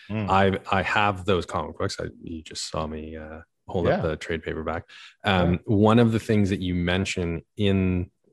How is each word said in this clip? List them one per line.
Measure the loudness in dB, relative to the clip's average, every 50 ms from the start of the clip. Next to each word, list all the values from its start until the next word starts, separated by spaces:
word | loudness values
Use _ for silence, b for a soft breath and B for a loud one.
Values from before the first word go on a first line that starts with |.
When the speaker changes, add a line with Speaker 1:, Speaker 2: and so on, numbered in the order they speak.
| B B
Speaker 1:
Mm. | -6 -4 -2 2
Speaker 2:
I, | 4 4 6 4 4 2 -2 0 0 0
I |
have | 2 2 2 2 2 2 0 0 0
those | 0 0 0 0
comic | -2 -4 -6 -6 -6 -6 -6
books. | -6 -6 -4 -6
I, | -8 -8 -10 -12
you | -14 -12 -12 -12 -12
just | -14 -12 -12 -10 -8
saw | -6 -6 -6 -6
me, | -6 -10 -10 -12 -12
uh, | -12 -14 -14 -14 -16 -18 _ _ _ _ -6
hold | -4 0 0 2
up | 2 0 0
Speaker 1:
Yeah. | -2
Speaker 2:
the | -4 -4
trade | -6 -6 -6 -6 -6
paperback. | -6 -8 -6 -6 -6 -6 -6 -8 B B B B B B B -2
Um, | 0 2 4 4 2 2
Speaker 1:
Yeah. | 0 0
Speaker 2:
one | 0 2 4 6 6 6 6
of | 6 4
the | 2 0
things | 0 0 2 2 2 2
that | 0 0
you | -2 -2 -2
mention | 0 0 0 2 0 0 -2 -2 -4 -4 -4 -4 -6 -8 _ _ -2
in | 0 2 2 2 2 2 0 0 -2 -4 _ _ _ _